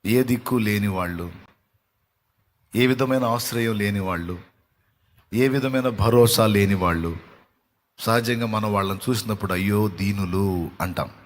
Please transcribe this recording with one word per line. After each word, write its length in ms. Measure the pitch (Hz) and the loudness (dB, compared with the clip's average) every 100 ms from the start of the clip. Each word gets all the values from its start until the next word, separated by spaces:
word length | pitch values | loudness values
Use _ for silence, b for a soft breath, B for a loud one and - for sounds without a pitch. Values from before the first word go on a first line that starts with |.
| 98 | 2
ఏ 160 | 123 | 2
దిక్కు 320 | 123 123 - | 2 -2 0
లేని 340 | 127 107 104 101 | -2 0 0 0
వాళ్ళు, 440 | 92 90 87 85 82 - _ _ _ _ _ _ _ _ _ _ _ _ 110 | -2 -4 -6 -10 -12 -20 _ _ _ _ _ _ _ _ _ _ _ _ 2
ఏ 100 | 127 | 2
విధమైన 380 | 127 131 131 | 2 0 0
ఆశ్రయం 500 | 120 117 - 117 113 | 0 -2 -4 -2 -2
లేని 260 | 107 104 101 | -2 -2 -2
వాళ్ళు, 400 | 95 87 85 90 - _ _ _ _ _ _ _ _ | -4 -4 -6 -10 -14 _ _ _ _ _ _ _ _
ఏ 140 | 107 135 | 0 2
విధమైన 400 | 135 135 131 127 | 2 0 0 -2
భరోసా 580 | 104 110 120 117 - 110 | 0 4 6 6 6 4
లేని 280 | 101 98 | 4 2
వాళ్ళు. 420 | 98 90 85 82 80 - - _ _ _ _ _ - | 2 2 0 -2 -6 -14 -20 _ _ _ _ _ -8
సహజంగా 480 | - 117 117 117 117 | 0 0 0 -2 -2
మనం 260 | 110 107 | -2 0
వాళ్ళని 280 | 101 95 98 - | 0 -2 -4 -2
చూసినప్పుడు, 420 | 117 110 104 95 | -2 -2 -4 -2
"అయ్యో 360 | 90 98 104 107 | 0 2 2 0
దీనులు" 840 | 95 98 101 95 92 98 90 82 - | 0 -2 -2 -2 0 0 -2 -6 -6
అంటాం. 300 | 90 82 73 - | -6 -4 -8 -12